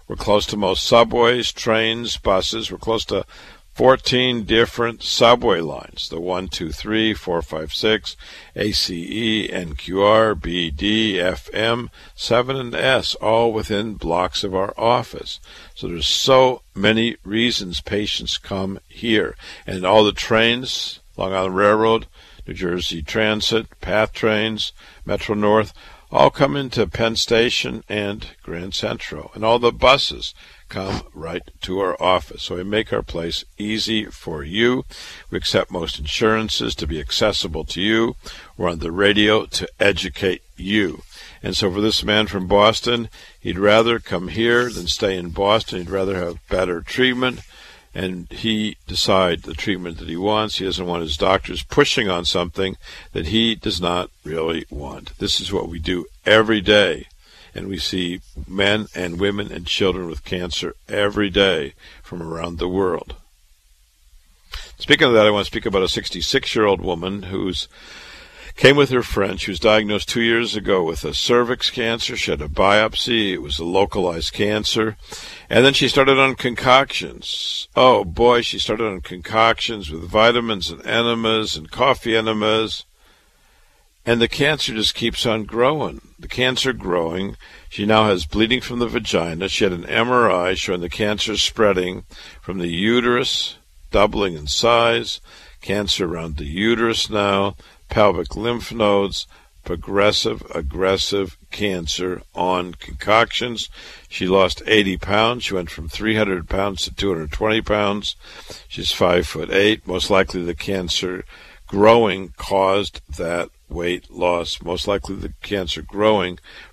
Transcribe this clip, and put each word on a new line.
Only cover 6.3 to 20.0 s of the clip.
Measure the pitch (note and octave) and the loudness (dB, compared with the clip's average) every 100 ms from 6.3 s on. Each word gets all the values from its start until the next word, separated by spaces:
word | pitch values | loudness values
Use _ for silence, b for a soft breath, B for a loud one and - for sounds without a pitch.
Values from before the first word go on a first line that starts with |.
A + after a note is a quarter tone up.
| F2+ F#2 | -4 -4
two, | - D#2+ | -6 -8
three, | - G#2+ A2 A2 | -8 -4 0 0
four, | G2+ - E2+ | -2 -2 -4
five, | - D#2+ D#2 | -4 -8 -8
six, | - A2 A2 - - B B B | -2 2 2 -2 -16 B B B
A | - G#2 | -4 -2
C | - - F2 F2+ G#2+ A2+ A2 - | -2 -2 -6 -6 -4 -2 0 -2
E, | |
N | F#2 F2 | -6 -6
Q | D2 - F#2 | -8 -4 2
R, | G2+ A2 A2 | 6 6 4
B | F#2 E2 F2 E2+ | 2 -2 -2 -2
D, | D2 G2+ A2 A2 F#2 | -2 0 2 2 0
F | F2+ F2+ - | 0 -2 -6
M, | G2+ A2+ A#2+ A#2 B B | -2 0 0 -4 B B
seven, | B - A#2+ B2 C3+ | B 0 2 2 -4
and | A#2+ | -6
S, | D#2+ C3 B2 F#2+ | -2 2 2 0
all | - G#2+ A2+ A#2 | -2 2 2 2
within | A2 - G#2 A2+ | 0 -2 -2 -2
blocks | G2 D#2+ E2+ F#2 - | -6 -2 0 0 -2
of | G2+ | -2
our | F#2+ G2+ - | -2 -2 0
office. | A#2 B2 A2+ - - - B B B | 2 2 0 -10 -12 -14 B B B
So | B F#2+ | B -8
there's | E2+ D#2 | -4 -2
so | - - C3 C3 B2 _ | 0 6 6 6 2 _
many | - G#2 A2 A#2 - | -2 2 2 0 -2
reasons | F#2 A2 A#2+ A2 F#2+ D#2+ | -4 0 0 0 -6 -10
patients | - G#2 G#2 - - - | -4 -4 -2 -6 -6 -8
come | - G2 F#2+ G2 _ | -6 -4 -4 -6 _
here. | - A#2 G#2+ D#2 - B B B | -8 0 2 0 -4 B B B
And | F#2+ F#2 | -4 4
all | G#2+ | 6